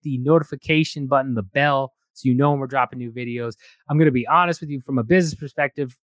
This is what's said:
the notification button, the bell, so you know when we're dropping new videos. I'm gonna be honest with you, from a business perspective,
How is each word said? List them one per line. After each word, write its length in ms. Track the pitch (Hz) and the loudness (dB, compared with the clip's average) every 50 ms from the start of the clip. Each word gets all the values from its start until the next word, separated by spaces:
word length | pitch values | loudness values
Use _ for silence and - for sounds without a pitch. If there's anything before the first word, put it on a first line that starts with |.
the 160 | - 151 131 123 | -8 -6 -4 -2
notification 880 | 123 143 160 165 147 - - - - - 156 156 160 - - 151 139 | 2 4 4 4 4 0 -10 -12 -4 0 2 2 2 0 -4 -8 -2
button, 280 | 127 139 135 135 135 120 | 0 0 0 2 0 -4
the 80 | 113 | -4
bell, 520 | 95 95 - 139 143 147 139 135 135 127 _ _ _ _ _ | -4 -4 -2 0 2 2 2 0 -2 -4 _ _ _ _ _
so 120 | - - 131 | -4 0 2
you 60 | 123 | 2
know 160 | 127 143 147 | 4 4 2
when 100 | 143 139 | 2 0
we're 60 | 135 | -4
dropping 320 | 123 139 131 123 - 135 127 | -4 0 -2 -2 -2 -4 -12
new 140 | 120 117 | -12 -10
videos. 440 | 113 123 123 120 120 120 117 117 110 _ _ - _ _ _ - | -10 -10 -8 -6 -6 -6 -6 -8 -10 _ _ -20 _ _ _ -2
I'm 100 | 147 151 | 2 4
gonna 120 | 160 151 | 4 4
be 160 | 127 127 113 | 4 2 0
honest 340 | 131 151 175 175 175 165 - | 2 2 2 2 2 -2 -6
with 100 | 170 147 | -6 -10
you, 100 | 147 135 | -10 -10
from 180 | - - 135 123 | -6 -4 -2 -2
a 60 | 110 | 2
business 300 | 117 175 185 175 156 - | 4 4 4 4 0 -4
perspective, 600 | - 151 135 - 156 143 139 - 147 139 123 - _ _ | -8 -12 -10 -4 -4 -4 -4 -4 -6 -8 -8 -8 _ _